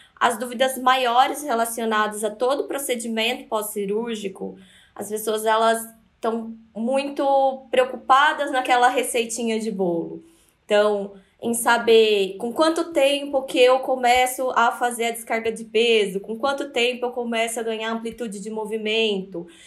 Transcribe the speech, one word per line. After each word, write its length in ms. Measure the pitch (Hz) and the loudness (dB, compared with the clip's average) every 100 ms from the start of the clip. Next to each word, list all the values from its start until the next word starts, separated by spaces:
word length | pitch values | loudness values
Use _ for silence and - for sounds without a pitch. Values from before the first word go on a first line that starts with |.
| _ - | _ -2
as 180 | 233 226 | -2 -2
dúvidas 400 | 247 240 262 262 | -6 -2 -2 0
maiores 640 | 254 262 247 240 285 302 | 0 2 2 4 2 0
relacionadas 840 | 294 226 226 233 226 214 208 208 214 | -2 -2 -2 -2 -2 0 0 -2 -6
a 40 | |
todo 380 | 214 247 285 - | -2 -2 0 -2
procedimento 760 | 294 285 247 226 220 226 254 - | -6 -4 -6 -4 -2 -2 -4 -4
pós-cirúrgico, 1120 | 220 214 208 196 208 233 220 196 190 190 185 - _ _ | -4 -4 -4 -4 -4 -4 -6 -8 -10 -12 -14 -20 _ _
as 140 | - 208 | -14 -8
pessoas, 380 | 214 214 214 220 | -6 -4 -2 0
elas 360 | 220 226 226 226 - _ _ | 2 2 0 -4 -16 _ _
tão 340 | 233 226 226 - - 202 | -4 -4 -6 -14 -14 -6
muito 920 | 233 269 285 - 277 277 269 262 - | -2 -2 -2 -2 2 4 2 0 -2
preocupadas 800 | 247 254 - - 262 294 311 285 | 0 0 0 4 6 6 2 -2
naquela 380 | 262 254 247 247 | -2 2 4 4
receitinha 720 | 285 240 247 233 - 233 220 | 2 -2 -2 -4 -4 -2 -2
de 100 | 220 | -4
bolo. 500 | 190 185 170 165 165 - _ _ _ - | -2 -2 -2 -4 -12 -18 _ _ _ 0
Então, 480 | 208 208 202 196 - _ _ | 4 4 2 -4 -12 _ _
em 120 | 233 | -4
saber 840 | 233 262 233 220 226 220 208 196 196 | -2 2 2 6 6 6 2 0 -4
com 140 | 240 | -6
quanto 400 | 233 320 320 330 | 0 2 2 -2
tempo 520 | 302 277 285 285 277 | 2 2 2 -2 -4
que 160 | 269 294 | 0 4
eu 200 | 247 262 | 6 6
começo 720 | 262 262 247 247 254 262 254 - | 2 0 4 4 2 0 -2 2
a 160 | 233 | 2
fazer 320 | 240 247 233 233 | 2 -2 -2 -4
a 60 | |
descarga 420 | 226 - 226 226 | -4 -4 -4 -4
de 100 | 220 | -6
peso, 560 | 226 220 233 226 196 185 | -4 0 4 4 2 -2
com 160 | 196 226 | -6 -4
quanto 320 | 277 277 285 | -2 -2 -4
tempo 340 | 254 240 240 240 | -2 -2 -2 -4
eu 60 | |
começo 500 | 247 240 226 226 240 | -4 -4 -2 -2 -4
a 20 | |
ganhar 300 | 226 220 220 | -4 -4 -4
amplitude 480 | 226 226 226 233 202 | -6 -6 -8 -10 -10
de 80 | 208 | -10
movimento, 960 | 220 214 220 214 220 220 202 185 170 175 - | -8 -6 -6 -2 0 0 -2 -6 -10 -14 -18